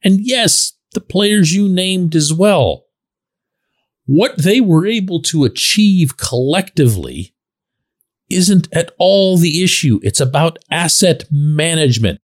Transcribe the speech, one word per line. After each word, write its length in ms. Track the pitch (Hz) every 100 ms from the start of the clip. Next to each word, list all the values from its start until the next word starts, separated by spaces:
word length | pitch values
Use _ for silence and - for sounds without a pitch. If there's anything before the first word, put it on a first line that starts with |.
and 160 | 196 196
yes, 520 | 226 254 220 - - - _
the 60 | -
players 540 | - 180 208 208 165
you 160 | 180 202
named 460 | 185 185 185 175 160
as 180 | 147
well, 520 | 160 202 190 110 69 _ _ _ _ _ _ _ _ _ _ _ _ -
what 320 | 143 240 -
they 200 | 160 233
were 280 | 220 160 190
able 340 | 226 190 170
to 220 | - 160
achieve 760 | 135 - - - 214 190 156 -
collectively 1160 | - 123 131 170 190 - 131 101 65 65 90 _ _ _ _ _ _ _ _ _ _
isn't 400 | 185 180 190 160
at 200 | 170 170 _
all 400 | 180 196 190 180
the 260 | 160 156
issue. 360 | 185 - 147 104
It's 180 | - -
about 380 | 131 143 165 165 _
asset 540 | 170 170 - 185 160 -
management. 920 | 143 151 151 160 160 147 113 110 71 _